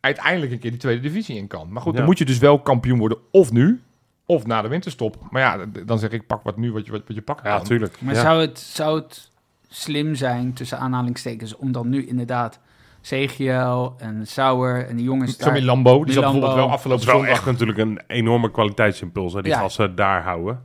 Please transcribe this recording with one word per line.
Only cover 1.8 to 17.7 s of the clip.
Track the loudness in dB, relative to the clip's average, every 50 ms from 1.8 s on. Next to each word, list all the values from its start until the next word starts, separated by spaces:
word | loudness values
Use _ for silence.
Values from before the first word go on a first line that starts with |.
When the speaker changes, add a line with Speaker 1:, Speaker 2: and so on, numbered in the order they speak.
Speaker 1:
goed, | -4 -2
dan | 0 2
Speaker 2:
Ja. | 4 4
Speaker 1:
moet | 4 4
je | 2
dus | 0 2 4
wel | 6 6 6 6
kampioen | 4 0 0 0 2 2 2 2
worden | 2 0 0 -2 _ _
of | 6 6 6 6
nu, | 6 4 6 4 4 0 -4 _ _ _ _ _ _ _ _
of | 0 0 0 0
na | 0 -2 -2
de | -2 -2
winterstop. | -4 -6 -6 -8 -6 -4 -6 -6 -6 -8 -12 -6
Maar | -2 0
ja, | 2 2 0 -2 -6 -10
d-, | -12 -10 -4 -2
dan | -2 0
zeg | -2 -2
ik, | -6 -6 -4
pak | -4 -6 -4
wat | -4 -6 -6
nu, | -4 -4 -4
wat | -4 -6 -8
je, | -8
wat, | -10 -12 -10
wat | -10 -12
je | -12
pakken | -8 -8 -8 -6 -2 -2
Speaker 2:
Ja, | -2
Speaker 1:
kan. | -2 0
Speaker 2:
tuurlijk. | 0 0 0 0 -2 -6 -8
Speaker 3:
Maar | -6 -2 2
Speaker 2:
Ja. | 4
Speaker 3:
zou | 4 4 4 4
het, | 2 -2 -4 -10
zou | -18 -12 -6 -4 -2 0 -2 -2
het | -4 -8 -18 -20 -20 _ _ _ _ _ _ _ _ _
slim | -16 -12 -8 -4 -4 -2 -2 -2 -2
zijn, | -2 -2 -2 -2 -2 -2 -4
tussen | -6 -6 -10 -10 -8 -6
aanhalingstekens, | -4 -4 -2 -2 -2 -4 -4 -6 -8 -10 -10 -10 -12 -12 -12
om | -8 -4 -4
dan | -4 -2 -2 -2
nu | -2 -2 -2
inderdaad | -4 -4 -4 -4 -2 -2 -4 -4 -4 -8 -14 _ _ _ _ _ _ _ _
Zegiel | -10 -6 -4 -2 -2 -2 -4 -4 -2 0 0 0 0 0 0 -2 -4 -4 -8 -10
en | -10 -8 -8 -8 -8
Sauer | -6 -2 2 2 2 4 2 0 0 -2 -4 -4
en | -6 -6
die | -4 -2
jongens | 0 0 0 0 -2 -2
Speaker 1:
Zo | 0 0
Speaker 3:
daar | 2
Speaker 1:
Milambo, | 2 4 4 4 4 6 8 8 8 6 6
die | 2 2
zat | 2
Speaker 3:
Milambo. | 4 4 2 2
Speaker 1:
bijvoorbeeld | 2 2 2 2 2
wel | 2 0
afgelopen | -2 0 0 0 0 4
Speaker 2:
Dat | 4 4
is | 4
wel | 4 2 0
Speaker 1:
zondag. |
Speaker 2:
echt | 0 0
natuurlijk | 0 0 0 0 0